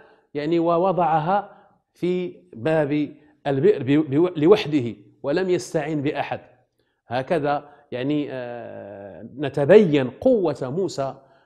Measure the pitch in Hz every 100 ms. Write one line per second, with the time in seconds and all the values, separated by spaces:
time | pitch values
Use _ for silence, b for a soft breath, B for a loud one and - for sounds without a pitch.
0 | b b b 147 147 170 165 170 190 180
1 | 165 160 160 202 202 - _ _ _ _
2 | 175 185 180 - _ 113 135 160 143 151
3 | 143 - b b 143 139 180 - 127 147
4 | 156 139 180 170 156 208 151 147 117 98
5 | - _ 135 160 190 175 - 160 147 156
6 | 139 123 - 117 - _ _ _ _ _
7 | _ 123 131 170 143 147 - B _ 123
8 | 135 147 131 131 120 120 110 107 101 101
9 | 101 82 110 123 139 151 139 214 190 143
10 | 131 - 262 240 165 135 131 160 175 -
11 | 135 127 b b